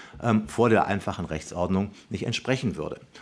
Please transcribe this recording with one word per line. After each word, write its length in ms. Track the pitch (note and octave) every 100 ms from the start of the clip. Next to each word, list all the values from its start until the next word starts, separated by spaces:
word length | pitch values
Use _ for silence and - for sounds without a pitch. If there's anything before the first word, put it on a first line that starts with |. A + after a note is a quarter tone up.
| - -
ähm, 260 | A#2+ A2 G#2+
vor 220 | - A#2
der 160 | G#2+ -
einfachen 380 | G2+ G2+ F#2+
Rechtsordnung 680 | D#2+ D#2 - F2 F2 F#2+ G2+ - -
nicht 160 | F#2 -
entsprechen 500 | A2+ - C3 A#2 D#2
würde. 240 | D2+ - - -